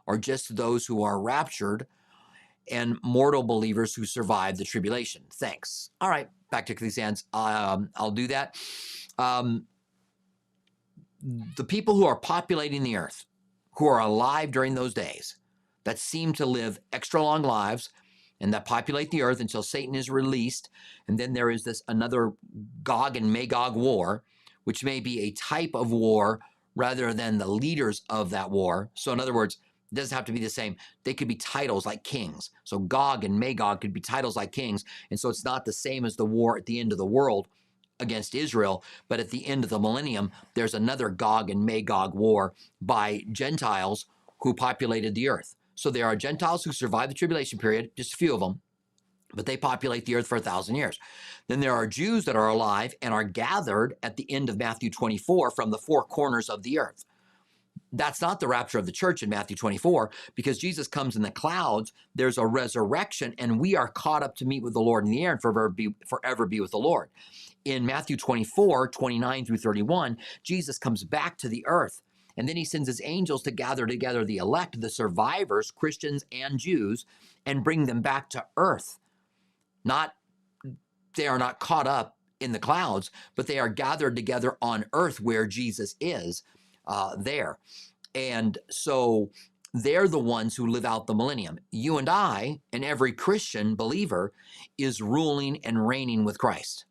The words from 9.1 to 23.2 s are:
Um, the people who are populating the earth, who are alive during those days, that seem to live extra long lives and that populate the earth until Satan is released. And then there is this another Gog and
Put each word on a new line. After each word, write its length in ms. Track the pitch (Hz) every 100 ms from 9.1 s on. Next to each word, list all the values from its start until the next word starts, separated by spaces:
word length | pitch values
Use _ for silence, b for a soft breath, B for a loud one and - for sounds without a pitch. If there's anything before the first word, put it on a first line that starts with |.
| -
Um, 480 | 127 123 123 117 - _ _ _ _ _ _ _ _ _ _ _ _ _ _ - 135 117 110 139
the 80 | -
people 300 | 208 214 196
who 100 | 170
are 100 | 147
populating 640 | - 175 170 175 147 139
the 140 | 131 101
earth, 300 | 80 - - _ _ _ _ -
who 80 | 151
are 140 | 120
alive 520 | 110 107 127 147 151
during 220 | 131 131
those 200 | 131 127
days, 420 | 107 - - - - _ _ _ _
that 160 | 107 120
seem 340 | - 160 165
to 120 | 151 135
live 340 | 123 113 95 -
extra 280 | 123 - 165
long 200 | 151 156
lives 480 | 139 107 101 120 - b b b b b
and 140 | 98
that 100 | 110
populate 480 | - 120 131 143 151
the 100 | 160
earth 200 | 123 123
until 220 | 113 113
Satan 320 | - 139 135 135
is 140 | 127
released. 600 | 135 135 135 117 - - B B B -
And 80 | 110
then 160 | 127
there 160 | 123 120
is 160 | 117 117
this 180 | 110 -
another 420 | 110 120 123 113 - - 107 104 -
Gog 340 | - 120 139
and 160 | 123